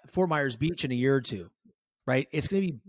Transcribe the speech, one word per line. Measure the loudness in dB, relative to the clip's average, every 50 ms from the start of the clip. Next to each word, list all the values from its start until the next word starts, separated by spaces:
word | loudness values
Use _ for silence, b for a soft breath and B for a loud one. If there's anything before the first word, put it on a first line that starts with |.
| -12 -6
Fort | -2 0 0 2
Myers | 2 0 0 0 -2
Beach | -2 -2 -2 -2 -2 -4
in | -2
a | 0
year | 2 2 4 4
or | 2
two, | 2 -2 -8 -8 -10 -12 _ _ _ _ _ _ _ _ _ _ -4
right? | 0 0 0 0 -2
It's | -2 -4 -2 0
gonna | 0 0
be | 0 0 -2 -6 -10